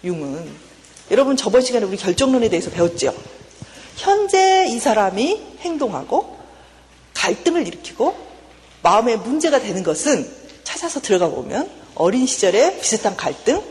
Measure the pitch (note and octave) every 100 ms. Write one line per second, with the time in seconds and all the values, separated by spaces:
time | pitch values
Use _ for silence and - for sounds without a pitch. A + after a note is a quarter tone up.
0 | F3+ E3+ C#3+ C#3+ D#3+ C#3+ - - - -
1 | - A3 C4+ C4+ - A#3 B3+ A#3+ G3+ G3
2 | F#3+ F3 C4+ C4 A3+ E3+ E3+ E3+ E3+ E3+
3 | C3+ - - - - - - - - -
4 | - G4+ G4 F#4+ F#4+ F#4+ F#4 A#3 C4+ G#3+
5 | G3 F#3+ C#4 G#4+ - - F4 D#4+ C4 D3+
6 | - - - - - - - - _ _
7 | _ - - - - E4+ G#3+ - - -
8 | C#4+ - - - - - - - E3+ G3+
9 | A#3 A3 F#3+ D4+ D#4+ C#4 A3 F#3 E3+ D3+
10 | D4 A#3+ B2+ - - - - - E4 D4
11 | - F#3+ E3+ C3+ A2+ A3+ D#4 - - -
12 | E3+ A#3+ B3+ - F#3+ G3 D#4+ F#4+ - A3
13 | G#3 F3+ - C#3+ - D#4+ -